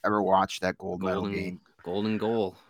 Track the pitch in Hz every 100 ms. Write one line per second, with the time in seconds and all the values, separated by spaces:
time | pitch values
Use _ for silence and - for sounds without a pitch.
0 | 101 104 92 95 95 - 92 92 92 92
1 | 95 92 101 98 95 90 _ _ 85 92
2 | 107 107 104 113 95 - _